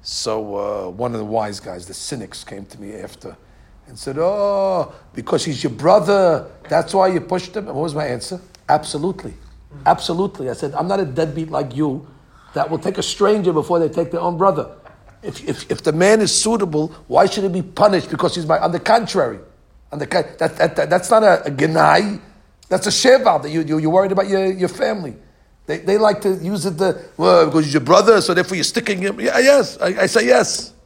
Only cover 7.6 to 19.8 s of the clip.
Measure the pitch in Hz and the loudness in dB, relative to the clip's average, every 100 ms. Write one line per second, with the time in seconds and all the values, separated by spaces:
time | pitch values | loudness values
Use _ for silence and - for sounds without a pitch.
7.6 | 208 131 160 147 147 123 - 180 - - | -8 -6 -6 -4 -6 -6 -8 -14 -14 -20
8.6 | - 147 - 147 165 - 113 - - - | 0 0 0 -6 -4 -6 -12 -18 -20 -20
9.6 | - 143 139 165 - 170 196 - 131 113 | -20 -4 0 0 -2 -2 -4 -4 -8 -6
10.6 | 143 143 170 196 170 127 160 160 160 139 | -6 -6 -2 -2 -2 -2 -4 -4 -6 -4
11.6 | 139 123 151 135 - - _ _ - 147 | -6 -4 -4 -4 -10 -20 _ _ -10 -4
12.6 | - 160 - 190 - - 202 214 180 156 | -4 -2 -4 -4 -6 0 2 4 2 0
13.6 | 143 170 160 - 165 170 175 170 196 151 | 0 0 0 -2 -4 -2 -4 2 2 2
14.6 | 120 - - - - _ - - - 139 | -6 -14 -20 -20 -20 _ -14 -12 -8 -8
15.6 | - - - 151 190 220 202 - 214 233 | -6 -4 -2 2 4 4 4 0 0 0
16.6 | 190 151 156 - - 131 190 - 196 180 | 0 -2 -4 -8 0 2 2 2 -2 -4
17.6 | - - 208 185 - - 175 175 156 160 | -8 2 4 4 -2 -2 -2 -2 -2 0
18.6 | - 170 - 226 214 190 127 101 - _ | 0 -2 2 0 2 -2 -2 -4 -16 _
19.6 | _ _ | _ _